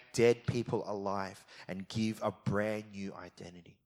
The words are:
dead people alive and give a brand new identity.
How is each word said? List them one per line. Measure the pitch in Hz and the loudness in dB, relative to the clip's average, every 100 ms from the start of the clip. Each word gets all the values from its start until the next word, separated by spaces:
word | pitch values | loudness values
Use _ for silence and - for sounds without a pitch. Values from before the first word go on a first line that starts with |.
| - | -2
dead | - 117 120 - | 6 8 6 2
people | 120 110 113 - | 0 0 -2 -2
alive | 104 98 98 95 95 - - - | -2 -2 -2 -4 -10 -18 -16 -10
and | 92 95 | -8 -4
give | 110 110 107 | 0 0 0
a | 110 | -4
brand | - - 101 107 107 107 | -4 -2 0 0 -2 -6
new | 98 98 | -8 -8
identity. | 82 90 - 95 87 82 - | -8 -14 -14 -16 -16 -20 -20